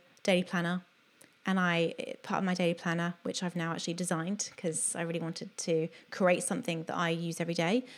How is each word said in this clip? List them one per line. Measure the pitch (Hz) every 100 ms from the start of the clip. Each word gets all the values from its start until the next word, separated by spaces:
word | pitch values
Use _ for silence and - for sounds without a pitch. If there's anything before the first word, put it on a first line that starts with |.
| - -
daily | - 180
planner, | 180 180 170 180 - _ _ _ - _ -
and | 190
I, | 180 170 165 - - -
part | - -
of |
my | 185
daily | 180 175
planner, | 170 175 165 170 180
which | - -
I've | 180 175
now | 165
actually | 165 - 170
designed | 180 165 170 202 - -
'cause | 175 160 - 170
I |
really | 165 165
wanted | 165 170 196 -
to | - 160 165 - -
create | - 185 175
something | - 170 170 165
that | 165 139
I | 170
use | 165 170 165
every | 170
day, | 170 165 240 254